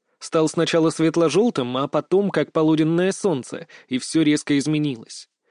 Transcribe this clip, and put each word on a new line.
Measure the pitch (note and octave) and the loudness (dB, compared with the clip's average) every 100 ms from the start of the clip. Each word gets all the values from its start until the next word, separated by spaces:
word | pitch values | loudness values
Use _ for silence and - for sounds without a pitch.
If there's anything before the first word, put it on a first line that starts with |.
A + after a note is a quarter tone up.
| _ _ | _ _
Стал | - E3 D#3+ | -4 0 0
сначала | E3+ D#3+ E3+ D#3+ | 0 0 2 2
светло-жёлтым, | - E3 E3 E3 D3 A#3 F3 B2 B2+ | 2 0 2 2 2 2 0 -4 -4
а | C#3+ | -2
потом | D#3 - F#3 G3+ | -4 0 0 0
как | - - | -2 -2
полуденное | E3 D#3 D#3+ D#3+ E3+ F#3 | 0 2 2 2 2 0
солнце, | F#3+ G3+ C#3+ A#2 - - - _ | -2 -2 -4 -6 -14 -14 -20 _
и | B2+ | -6
всё | - D#3+ | -2 0
резко | D3+ D3 - C#3+ | 2 2 2 0
изменилось. | C#3 D3+ D3+ A#2 - - - _ _ | 2 0 -2 -4 -12 -20 -20 _ _